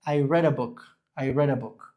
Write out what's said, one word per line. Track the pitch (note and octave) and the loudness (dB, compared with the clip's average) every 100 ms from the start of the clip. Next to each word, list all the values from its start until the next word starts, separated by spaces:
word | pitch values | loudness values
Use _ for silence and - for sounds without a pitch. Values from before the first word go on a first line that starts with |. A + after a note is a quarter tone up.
I | - D3 | 0 0
read | C#3 E3 | 2 2
a | E3 | 2
book, | C3+ A#2+ - - _ _ | 0 -6 -10 -20 _ _
I | - C3+ | -8 -4
read | C3 D3 | 0 0
a | |
book. | B2+ A2+ - - | 0 -6 -14 -20